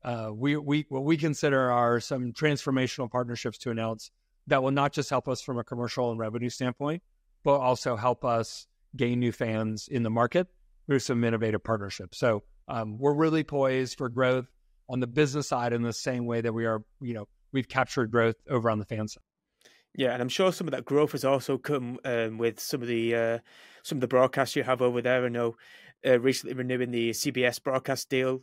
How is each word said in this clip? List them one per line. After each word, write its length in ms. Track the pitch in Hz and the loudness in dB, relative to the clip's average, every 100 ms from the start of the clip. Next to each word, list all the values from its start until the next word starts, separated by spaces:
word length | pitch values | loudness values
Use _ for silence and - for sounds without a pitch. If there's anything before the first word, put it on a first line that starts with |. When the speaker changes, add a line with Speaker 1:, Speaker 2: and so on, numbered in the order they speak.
Speaker 1:
uh, 260 | - 117 110 | -8 -6 -6
we, 240 | 107 139 151 | -4 0 0
we, 280 | 147 147 147 | 0 -2 0
what 140 | 135 | -4
we 120 | 143 165 | 2 2
consider 540 | 156 143 151 135 127 | 2 0 2 2 4
are 280 | 120 120 120 | 4 4 2
some 340 | - 135 123 | 0 -4 -6
transformational 800 | 117 151 143 - 131 127 - 123 | -2 0 0 0 0 0 -4 -4
partnerships 460 | 123 120 117 123 - | -4 -4 -4 -6 -6
to 120 | 127 | -6
announce 400 | 113 113 113 - _ _ _ - | -4 -4 -6 -12 _ _ _ 0
that 160 | 143 | 2
will 80 | 131 | 4
not 220 | 139 143 | 2 2
just 160 | 151 139 | 0 -2
help 200 | 127 131 | -2 -2
us 120 | 127 | -6
from 180 | - 120 | -4 -6
a 60 | |
commercial 460 | 113 120 120 - 123 | -6 -4 -4 -2 -2
and 100 | 113 | 0
revenue 300 | 110 117 120 | -4 -4 -4
standpoint, 520 | - 127 123 143 170 _ _ _ _ | -4 -4 -2 -4 -4 _ _ _ _
but 160 | 151 139 | 2 4
also 380 | 127 123 139 113 | 4 2 0 0
help 260 | 120 120 | 0 0
us 440 | 127 117 110 - - _ _ 123 | 0 0 -2 -8 -18 _ _ -2
gain 220 | 120 123 | 0 2
new 140 | 120 | 0
fans 560 | - 117 110 110 107 - | 0 -2 -2 -2 -4 -6
in 140 | 127 | -2
the 80 | 117 | 0
market 360 | 113 117 175 180 _ _ _ - | 2 2 2 0 _ _ _ 0
through 120 | 139 | 0
some 260 | - 120 | 2 0
innovative 400 | 117 113 110 107 | 2 2 0 -2
partnerships. 540 | - 110 101 - 92 - | -2 -4 -4 -10 -12 -2
So, 260 | 127 107 - - - | 0 0 -4 -20 -10
um, 300 | 123 110 107 | -6 -6 -2
we're 160 | 139 | 2
really 300 | 147 160 156 | 4 4 2
poised 540 | 151 147 135 131 127 - | 0 0 2 2 -2 -4
for 100 | 131 | -6
growth 380 | 120 127 127 123 _ _ _ - | 0 2 2 -2 _ _ _ -8
on 100 | 127 | -4
the 60 | 123 | -2
business 420 | 123 151 147 139 | 2 2 2 -2
side 240 | 131 120 | -2 0
in 80 | 120 | 0
the 120 | 117 | -2
same 320 | 110 - 123 120 | -4 -4 -4 -2
way 160 | 117 | -2
that 100 | 113 | -2
we 140 | 113 113 | -2 0
are, 160 | 110 107 - | -2 -6 -12
you 140 | 127 | -8
know, 120 | 113 101 _ _ | -8 -10 _ _
we've 160 | 135 123 | -4 -2
captured 420 | 135 123 - 113 | 0 0 0 2
growth 260 | 120 117 113 - | 4 4 2 -2
over 180 | 131 117 | 0 2
on 100 | 107 | 0
the 60 | |
fan 240 | 101 110 107 | -2 -6 -6
side. 140 | - _ _ _ _ _ _ _ | -8 _ _ _ _ _ _ _
Speaker 2:
Yeah, 180 | - 127 | -2 0
and 80 | 123 | 0
I'm 80 | 123 | -2
sure 240 | 123 185 | 2 2
some 160 | 175 165 | 2 -4
of 40 | |
that 120 | 131 | -6
growth 280 | 120 143 151 | 0 2 2
has 120 | 143 | 2
also 320 | 135 135 - 135 | 0 0 0 -4
come, 420 | - 143 123 127 | -2 -4 -4 -8
um, 320 | 135 120 113 110 | -4 -2 -2 0
with 240 | 117 107 | -2 -2
some 220 | - 139 | -6 -6
of 60 | 120 | -2
the, 260 | 117 117 | 0 0
uh, 240 | 117 113 117 - - - - | 2 0 -2 -6 -20 -20 -18
some 140 | - 147 | -6 -2
of 40 | |
the 80 | 123 | 2
broadcasts 460 | 127 127 - 131 | 4 4 4 0
you 100 | 147 | 0
have 180 | 127 127 | 0 2
over 180 | 123 123 | 2 2
there. 240 | 123 127 | 2 2
I 40 | 123 | 0
know, 280 | 120 117 117 - - - _ - | 0 -2 -4 -16 -20 -20 _ 4
uh, 140 | 123 | 4
recently 340 | 127 127 - | 4 0 -2
renewing 360 | 127 127 127 123 | -6 -4 -2 -2
the 240 | 120 117 | 0 -2
C 160 | 110 147 | -2 -2
B 160 | 127 123 | 2 0
S 120 | 120 | 0
broadcast 520 | - 131 - 135 - | -2 -2 -2 -4 -2
deal. 320 | 131 131 131 | 0 0 -2